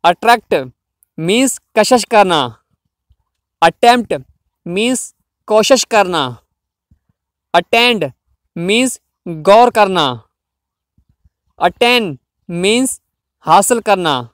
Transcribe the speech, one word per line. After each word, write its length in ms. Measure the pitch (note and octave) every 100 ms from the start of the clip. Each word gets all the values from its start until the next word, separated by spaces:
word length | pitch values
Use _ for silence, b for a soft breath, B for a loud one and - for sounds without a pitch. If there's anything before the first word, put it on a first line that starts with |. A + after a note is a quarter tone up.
अट्रैक्ट 500 | E3+ F3+ F3+ A3+ _ F3+ C3 _ _ _ _ -
मीन्स 400 | E3 A3+ C4 - _ -
कशिश 260 | G#3 B3+ -
करना, 280 | A3 F#3+ E3 B2 A2 _ _ _ _ _ _ _ _ _ _
अटेम्प्ट 520 | E3 - A#3 B3 G#3 D3+ - _ _ _ E3+
मीन्स 380 | F3+ A#3 B3+ - _ _ _ -
कोशिश 360 | G#3+ G#3 B3+ -
करना, 320 | A3 F#3 E3+ C3 A#2 _ _ _ _ _ _ _ _ _ _ _
अटेंड 580 | F3 F3 A#3 A#3+ A3 D3 - _ _ _ -
मीन्स 440 | E3+ A3+ B3+ - _ _ -
गौर 440 | D#3+ D#3 G#3+ A#3+
करना, 340 | A3+ G3+ F#3 C#3+ A#2+ _ _ _ _ _ _ _ _ _ _ _ _ _ _
अटेन 580 | F3 - A#3+ B3 G3+ C#3 _ _ -
मीन्स 500 | F3 F#3+ A#3 C4 - _ _ _ _ -
हासिल 340 | F3 G3 A#3
करना 340 | G#3+ F#3+ E3 C3 A#2